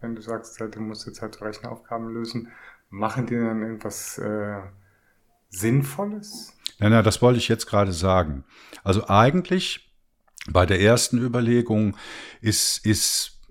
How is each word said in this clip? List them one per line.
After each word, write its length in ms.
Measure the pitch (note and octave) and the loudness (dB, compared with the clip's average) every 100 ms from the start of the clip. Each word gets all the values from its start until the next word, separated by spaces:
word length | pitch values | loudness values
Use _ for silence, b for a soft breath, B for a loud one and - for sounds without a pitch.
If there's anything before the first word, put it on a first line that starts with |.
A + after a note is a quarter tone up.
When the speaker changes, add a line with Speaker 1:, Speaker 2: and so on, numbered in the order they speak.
Speaker 1:
wenn 140 | A#2 | -10
du 80 | A2+ | -10
sagst, 380 | G#2+ A2 - - | -8 -10 -10 -12
äh, 80 | A2 | -10
du 120 | G#2+ | -8
musst 280 | A2 G#2+ - | -10 -10 -14
jetzt 120 | - | -12
halt 220 | G#2+ - | -12 -10
Rechenaufgaben 640 | G#2+ G#2+ A#2+ A#2 _ A#2 A2+ | -12 -10 -12 -14 _ -10 -8
lösen, 440 | A2+ A#2 A#2 A#2 B B B _ | -8 -8 -8 -10 B B B _
machen 380 | G2 G#2+ B2+ A#2 | -6 -4 -4 -4
die 80 | |
dann 280 | A#2+ A#2 A2 | -2 -2 -4
irgendwas, 540 | A2 A2 G#2+ - - - | -6 -8 -10 -10 -12 -8
äh, 420 | G#2 G#2+ G#2 G2+ G2 G2 _ _ _ _ _ _ _ | -6 -4 -6 -8 -12 -18 _ _ _ _ _ _ _
Sinnvolles? 1080 | F2+ G#2+ C3+ C#3 - G#3 G#3+ - - - _ B - | -4 2 2 0 -4 -6 -8 -12 -16 -18 _ B -2
Speaker 2:
Nein, 140 | G2+ | 4
nein, 100 | A2+ | 6
das 180 | G#2+ - | 4 4
wollte 180 | B2 A#2+ | 4 4
ich 100 | - | 2
jetzt 180 | A2+ - | -2 0
gerade 260 | G#2 G2+ | 2 2
sagen. 520 | E2+ F#2+ F#2 D#2+ C#2 B B B B | 0 2 4 2 -4 B B B B
Also 240 | G2+ G2 - | 0 0 4
eigentlich 840 | G2 B2 F3+ F3+ F#3 - - _ _ _ _ _ - - | 6 6 4 0 -2 -2 -8 _ _ _ _ _ -20 0
bei 180 | F2+ F2+ | 2 4
der 140 | F#2 | 6
ersten 380 | G2+ A#2+ - B2 | 6 6 4 0
Überlegung 800 | B2 B2 A#2 A#2+ A#2+ A2 G#2+ B B B B B | 0 0 2 2 2 2 0 B B B B B
ist, 460 | A2 G#2 - - G#2 | 0 0 0 0 0
ist 540 | G#2 - - - - - | 0 0 -2 -6 -12 -20